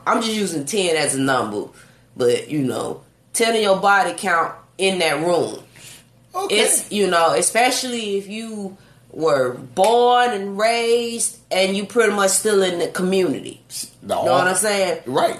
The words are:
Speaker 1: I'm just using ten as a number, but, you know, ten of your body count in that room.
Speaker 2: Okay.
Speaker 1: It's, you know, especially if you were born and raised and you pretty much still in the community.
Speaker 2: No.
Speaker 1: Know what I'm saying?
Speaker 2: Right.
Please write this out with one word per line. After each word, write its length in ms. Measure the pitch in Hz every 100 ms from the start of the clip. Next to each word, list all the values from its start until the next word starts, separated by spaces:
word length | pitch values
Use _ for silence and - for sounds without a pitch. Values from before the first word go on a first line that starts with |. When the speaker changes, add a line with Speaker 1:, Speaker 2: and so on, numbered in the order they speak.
| -
Speaker 1:
I'm 160 | 233
just 120 | 226
using 320 | 214 185 160 139
ten 320 | 208 180 160
as 180 | 143 135
a 40 |
number, 480 | 135 127 110 104 - - - _ _ -
but, 320 | 123 120 -
you 140 | 151
know, 400 | 131 110 113 - _ _ _
ten 240 | - 226 220
of 60 |
your 160 | 202 185
body 340 | 202 196 180 -
count 360 | 190 170 - - - -
in 220 | 190 185
that 220 | 160 147
room. 380 | 170 165 110 104 - - - - _ _ _ 359
Speaker 2:
Okay. 200 | 392 214
Speaker 1:
It's, 300 | - - -
you 140 | 208 185
know, 280 | 170 165 151
especially 840 | 180 226 254 262 254 233 208 196
if 100 | 196
you 480 | 214 226 214 190 - - _ _
were 420 | - 160 139 127
born 760 | 123 131 - 208 240 240 247 247
and 260 | 202 196 196
raised 800 | 226 233 233 240 233 233 - - -
and 260 | 185 190 196
you 80 | 196
pretty 260 | 240 214
much 180 | 208 190
still 320 | - 214 196
in 160 | 185 175
the 80 | 160
community. 720 | - 185 190 170 110 - - - - - -
Speaker 2:
No. 240 | 196 - -
Speaker 1:
Know 60 |
what 160 | 180 185
I'm 80 | 185
saying? 480 | 214 202 180 165 117
Speaker 2:
Right. 340 | 143 185